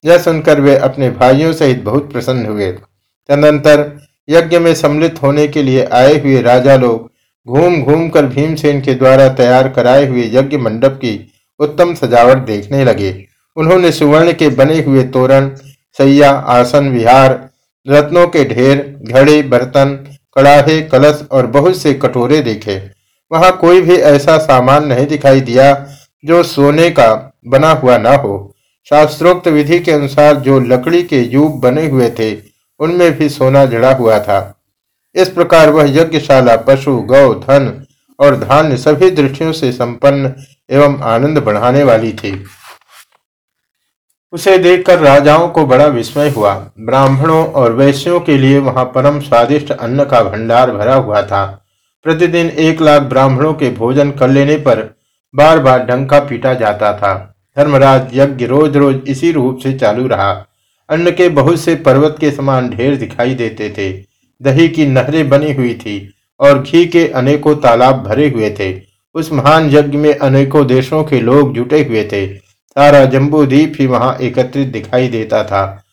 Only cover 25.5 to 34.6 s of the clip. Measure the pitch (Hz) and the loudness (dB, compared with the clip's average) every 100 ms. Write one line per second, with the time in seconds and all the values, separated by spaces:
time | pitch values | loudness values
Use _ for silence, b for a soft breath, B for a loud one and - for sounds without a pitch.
25.5 | 123 139 139 B B B _ 143 170 165 | 2 4 2 B B B _ 0 0 0
26.5 | - 143 151 170 147 117 110 - _ 120 | 0 0 2 0 4 2 2 -6 _ -2
27.5 | 135 156 147 127 120 113 139 107 98 98 | 0 2 2 2 2 2 0 0 -8 -12
28.5 | _ _ _ _ 147 151 143 170 175 175 | _ _ _ _ 2 2 2 0 2 0
29.5 | 151 147 175 175 151 139 139 147 139 127 | 0 0 -2 0 -2 -2 2 2 2 2
30.5 | 135 120 123 160 170 175 139 113 131 151 | 0 2 0 0 -2 0 -2 0 0 0
31.5 | 135 123 147 160 131 117 113 110 104 _ | 0 -2 -2 -2 -2 -2 -2 -6 -8 _
32.5 | _ _ _ 156 180 170 156 151 139 131 | _ _ _ -4 0 0 0 -4 0 0
33.5 | 139 135 117 127 131 113 107 104 98 95 | 2 2 2 0 0 0 0 0 -4 -4
34.5 | _ | _